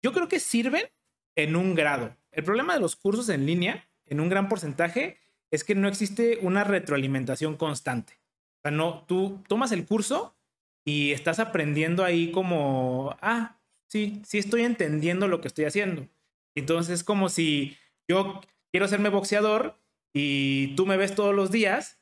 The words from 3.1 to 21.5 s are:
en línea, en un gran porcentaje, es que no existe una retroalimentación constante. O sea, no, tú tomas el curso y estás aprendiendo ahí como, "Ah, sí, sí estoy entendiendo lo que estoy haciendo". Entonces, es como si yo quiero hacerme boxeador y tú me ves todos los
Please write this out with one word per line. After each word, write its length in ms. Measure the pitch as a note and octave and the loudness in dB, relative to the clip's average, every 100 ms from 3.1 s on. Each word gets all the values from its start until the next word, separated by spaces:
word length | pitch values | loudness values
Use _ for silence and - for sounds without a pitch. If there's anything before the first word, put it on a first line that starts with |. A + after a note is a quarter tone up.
| G#3+ A#3 | -2 0
en 180 | D#3 C#3 | 0 0
línea, 420 | F3 F3+ - _ _ _ | 0 0 -4 _ _ _
en 140 | D3 | -2
un 80 | E3 | 0
gran 200 | G3 G3 | 0 0
porcentaje, 680 | G#3 D#3+ C#3+ E3 A#3 E4 - _ _ _ | -2 -4 -2 -2 0 -6 -8 _ _ _
es 140 | D#3 | -4
que 100 | - | 0
no 140 | G3 G3 | 0 2
existe 500 | G3 G3+ G3+ A#3 A#3 | 0 -4 0 2 2
una 220 | F#3+ F#3+ | 0 2
retroalimentación 920 | G3+ F#3+ F#3+ C#3+ C3+ C3+ B2 C3 D#3 D3 | 2 0 0 -2 0 -2 -2 -2 -2 -2
constante. 580 | D#3+ C#3 - B2 - - _ _ _ _ | -4 -4 -4 -6 -6 -18 _ _ _ _
O 100 | D3 | -4
sea, 20 | |
no, 340 | D3+ D#3+ - - | 0 -2 -4 -2
tú 360 | F#3 G3 G3 - | 0 0 -4 -2
tomas 240 | A3 C4 | 0 2
el 140 | G3+ E3 | 0 0
curso 500 | A3 G#3 D#4 A#4 _ _ _ _ _ | 0 0 -2 -4 _ _ _ _ _
y 280 | - D3 C#3+ | -2 0 2
estás 260 | C#3 E3 E3+ | 2 0 0
aprendiendo 680 | E3+ E3+ D3+ D3 D#3+ F3 | 0 0 0 0 2 2
ahí 260 | F#3 E3+ E3+ | 2 2 2
como, 840 | F3 F#3 E3+ C#3+ C3 B2+ B2+ C3+ - | 0 0 0 2 0 0 -2 -4 -4
"Ah, 400 | G3 A#3 A3+ - _ _ _ | -2 -2 -4 -10 _ _ _
sí, 340 | G#3+ G#3 G#3 | -4 -4 -6
sí 140 | - G#3 | -6 -4
estoy 240 | G3 A#3 | 0 0
entendiendo 640 | A#3+ A#3 E3 D3+ E3 F3+ G3 | 0 0 0 0 0 0 0
lo 120 | E3+ | 0
que 80 | - | -4
estoy 160 | - | -2
haciendo". 440 | D3+ F#3+ G3+ E3 C3 _ _ _ _ - | -2 0 -2 -4 -8 _ _ _ _ -8
Entonces, 380 | C#3 E3 E3+ F3 | 0 0 0 -4
es 40 | |
como 240 | F3 G#3 F#3+ | 0 0 2
si 480 | F3 D#3+ D3 C#3 - _ _ - | 2 2 2 -2 -8 _ _ 0
yo 320 | F3+ G3 F#3+ - _ _ | 2 2 -6 -16 _ _
quiero 140 | F#3 G3 | -2 0
hacerme 220 | G3+ G#3 | 2 2
boxeador 680 | G3 G3 G#3 G#3+ G#3+ D4+ - _ _ _ | 0 2 2 2 2 -2 -8 _ _ _
y 640 | C#3+ C#3+ C#3 C3+ C#3 C3+ C#3 | -2 0 0 2 2 0 0
tú 100 | F#3+ | 2
me 100 | F#3+ | 2
ves 180 | G3 | 2
todos 200 | G3 G3+ | 2 2
los 160 | G3+ F#3+ | 2 2